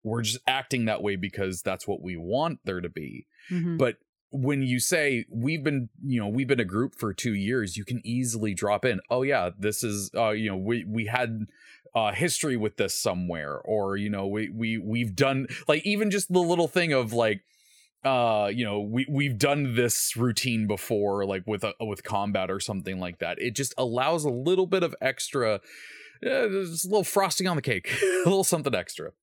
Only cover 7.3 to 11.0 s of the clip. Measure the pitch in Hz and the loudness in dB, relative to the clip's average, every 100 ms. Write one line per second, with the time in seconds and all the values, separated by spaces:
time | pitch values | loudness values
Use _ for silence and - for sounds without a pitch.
7.3 | 101 98 127 104 101 104 123 110 120 127 | 0 0 0 -2 -6 -6 -6 -2 -2 -2
8.3 | 113 107 92 104 104 127 98 - 127 135 | -2 -2 0 0 2 2 0 0 0 2
9.3 | 131 90 98 101 107 117 104 95 - 113 | 2 0 -2 -2 -2 -2 -4 -4 0 0
10.3 | 107 110 95 98 120 90 110 | 0 -2 -2 -2 -2 -2 -4